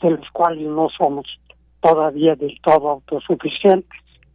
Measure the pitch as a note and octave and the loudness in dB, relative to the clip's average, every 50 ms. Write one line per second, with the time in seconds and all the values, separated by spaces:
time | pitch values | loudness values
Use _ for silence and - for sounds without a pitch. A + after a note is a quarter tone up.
0 | - E3+ E3 D3 - - - - E3+ E3+ E3 D#3 D3+ D3+ D3+ D#3 D#3+ D3 - - | -2 -2 -2 -2 -6 -10 -4 -2 -2 -2 -2 -4 -8 -6 -4 -2 -2 -4 -2 -2
1 | F3 C#3+ C#3+ C#3+ C3+ - - - _ _ _ _ _ _ _ _ - E3+ E3 D#3 | -2 -2 -2 -4 -10 -12 -16 -20 _ _ _ _ _ _ _ _ 2 2 4 4
2 | D#3 D#3 C3+ D3 D#3 D#3+ D#3 C3 D3 C#3+ - - - E3 D#3 D3+ C#3 D3 D3 C3+ | 2 -2 -2 0 2 2 2 0 -2 -8 -8 -4 2 2 4 4 2 0 -4 -4
3 | - - D#3 C3+ - - E3 - - D3+ - - - G3+ F#3+ F#3+ - _ - - | -6 -6 -8 -6 -4 -4 -4 -4 -4 -6 -4 0 4 4 4 4 0 _ -16 -20
4 | _ _ _ _ _ _ _ | _ _ _ _ _ _ _